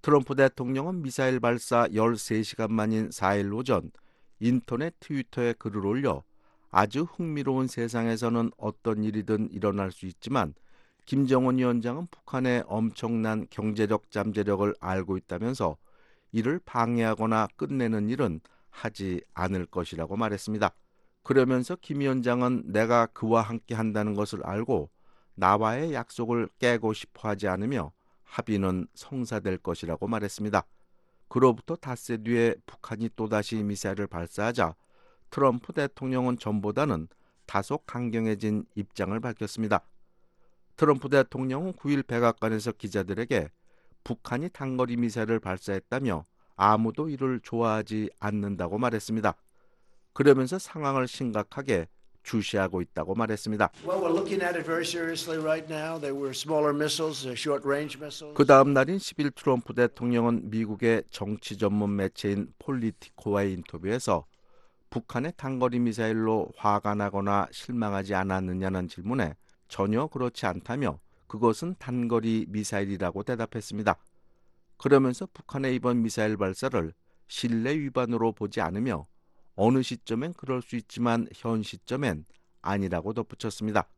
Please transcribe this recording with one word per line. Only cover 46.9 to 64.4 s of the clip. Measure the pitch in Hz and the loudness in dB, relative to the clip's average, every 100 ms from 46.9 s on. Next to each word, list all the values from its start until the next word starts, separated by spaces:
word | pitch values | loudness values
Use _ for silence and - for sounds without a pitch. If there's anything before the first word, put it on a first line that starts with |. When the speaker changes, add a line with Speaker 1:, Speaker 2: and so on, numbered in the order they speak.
| 110 156 | -2 -6
Speaker 1:
이를 | 139 135 123 | -2 -2 -2
좋아하지 | - 117 117 110 104 107 107 - | -4 -2 0 0 -2 -4 -4 -4
않는다고 | 104 104 101 95 87 101 | -4 -2 -4 -4 -4 -2
말했습니다. | 123 113 - 113 104 85 _ _ _ _ _ - _ - | -2 -2 -4 0 0 -2 _ _ _ _ _ -20 _ 4
그러면서 | 139 131 127 185 | 8 8 6 -2
상황을 | - 165 147 139 127 | -6 -6 -2 0 -2
심각하게 | - 127 107 101 - 135 101 80 - - - | -4 -4 -2 -4 -8 -2 0 -2 -12 -20 -20
주시하고 | - 113 101 104 95 92 | -4 -2 0 0 0 0
있다고 | 87 - 80 | -4 -6 -4
말했습니다. | 98 113 107 - 107 104 - | -2 -2 -2 -4 0 0 0
Speaker 2:
Well, | 160 190 | -4 -2
we're | 175 | 0
looking | 165 190 196 | 0 0 -2
at | 175 175 | -2 -4
it | |
very | 151 165 | -2 -4
seriously | 165 170 165 160 170 160 | -2 -4 -4 -6 -6 -4
right | 156 160 156 | -2 -2 -4
now. | 156 156 165 | -8 -6 -6
They | 147 | -6
were | 139 139 | -4 -6
smaller | 131 147 156 151 | -6 -2 2 2
missiles, | 147 151 - 160 139 135 | 2 0 0 -4 -4 -8
uh, | 120 | -6
short-range | 156 143 139 143 147 131 | -2 -2 0 0 -2 -10
missiles. | 151 - 151 | -14 -14 -14
Speaker 1:
그 | - 143 | 4 12
다음 | 135 139 | 12 12
날인 | 139 135 190 | 8 4 0
십일 | - - 143 | -4 -2 -2
트럼프 | - - 127 - | 0 0 0 0
대통령은 | 120 120 - 120 120 117 117 - | 2 2 2 0 2 2 0 -2
미국의 | 110 110 104 120 113 - | -4 -4 0 2 2 0
정치 | - 101 107 - 101 | -8 -6 -6 -8 0
전문 | 104 104 104 101 | 2 2 2 0
매체인 | 95 - 104 101 98 - | -2 -2 -2 -2 -4 -10
폴리티코와의 | - 131 113 - - - - 101 101 | -6 -2 -2 -4 -18 -10 -2 0 0
인터뷰에서 | 92 82 82 92 120 - 90 - _ | -2 -8 -8 -4 -4 0 -2 -2 _